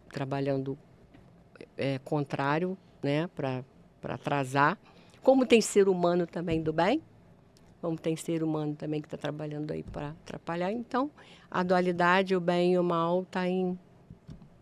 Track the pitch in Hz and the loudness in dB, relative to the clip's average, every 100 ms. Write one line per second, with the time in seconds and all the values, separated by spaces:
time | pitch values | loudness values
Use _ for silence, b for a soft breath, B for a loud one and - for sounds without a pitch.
0 | - - 135 139 139 139 135 135 - - | -12 -8 -4 -2 -2 -2 -4 -8 -12 -20
1 | - - - - - - - - 127 135 | -20 -20 -20 -20 -20 -20 -14 -6 -4 -4
2 | - 151 143 143 139 156 185 190 - - | -2 -4 -2 -2 0 0 -2 -6 -14 -6
3 | 143 147 160 - 135 127 127 - - _ | -2 0 -2 -4 -6 -4 -8 -16 -20 _
4 | - 131 - 143 131 139 143 196 B B | -8 -6 -2 -2 0 4 4 4 B B
5 | B B - 269 247 233 208 202 196 180 | B B 4 4 6 4 4 4 4 4
6 | 175 175 175 180 175 160 160 160 175 302 | 4 2 0 -4 -2 -2 0 2 2 2
7 | - - - - - - - - 170 160 | -4 -20 -20 -20 -20 -20 -20 -10 -6 -4
8 | 165 160 - 165 160 156 151 147 156 151 | -4 -4 -2 -2 -2 -2 -4 -6 -4 -6
9 | 151 - 151 151 151 151 151 160 156 - | -6 -8 -8 -6 -8 -8 -6 -8 -8 -10
10 | 147 160 - - - 170 180 233 226 247 | -10 -12 -14 -14 -8 -4 -4 -4 -4 -2
11 | 294 - B B B - 185 185 180 175 | -4 -6 B B B -4 2 2 2 2
12 | 175 185 190 190 170 175 180 180 175 170 | 4 4 2 0 0 2 4 2 2 0
13 | 170 180 185 185 180 185 185 180 - - | 0 0 -2 -4 -2 -2 -2 -4 -10 -20
14 | - - - - - - | -20 -20 -20 -20 -20 -20